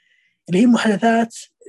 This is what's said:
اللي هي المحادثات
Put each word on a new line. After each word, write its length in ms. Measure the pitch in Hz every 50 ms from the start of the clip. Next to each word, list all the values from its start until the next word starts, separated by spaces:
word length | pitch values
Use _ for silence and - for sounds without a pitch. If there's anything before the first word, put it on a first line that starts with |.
| _ _ _ _ _ _ _ _ _ -
اللي 120 | 175 180
هي 40 | 247
المحادثات 720 | 247 233 - - 220 202 - 233 226 226 233 233 226 - - - - _ _ _